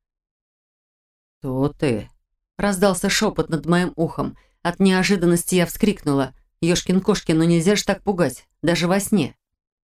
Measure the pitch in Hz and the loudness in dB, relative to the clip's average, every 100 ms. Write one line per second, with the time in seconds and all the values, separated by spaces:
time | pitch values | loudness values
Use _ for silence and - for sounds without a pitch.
0 | _ _ _ _ _ _ _ _ _ _ | _ _ _ _ _ _ _ _ _ _
1 | _ _ _ _ 135 131 143 - 143 107 | _ _ _ _ -6 -2 -2 -2 -2 -2
2 | - _ _ _ _ - 202 185 202 175 | -6 _ _ _ _ -4 -2 2 2 2
3 | 196 - 214 156 156 156 151 175 180 - | -2 0 0 -2 -2 -4 0 2 0 -2
4 | 160 - 135 - _ _ 175 175 190 185 | -4 -4 -8 -10 _ _ -6 0 2 4
5 | 180 196 175 170 - 180 170 - 208 196 | 2 0 2 0 0 0 0 0 0 0
6 | 147 139 127 - _ _ 170 175 - 185 | -2 -2 -2 -8 _ _ -2 0 0 0
7 | 208 190 - 160 165 170 170 202 - 196 | 0 -2 0 2 2 2 2 0 -2 -4
8 | 202 180 139 - _ _ 156 170 175 196 | -4 -2 -2 -4 _ _ -2 0 0 -2
9 | - 208 123 - _ _ _ _ _ | 0 0 -2 -8 _ _ _ _ _